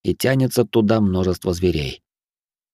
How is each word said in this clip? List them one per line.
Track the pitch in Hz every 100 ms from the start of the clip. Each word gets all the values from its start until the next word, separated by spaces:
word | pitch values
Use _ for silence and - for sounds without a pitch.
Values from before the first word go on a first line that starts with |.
и | -
тянется | 90 117 135 131 -
туда | 110 117 104 110
множество | 104 92 92 87 98
зверей. | 87 90 80 69 - _ _ _ _ _ _ _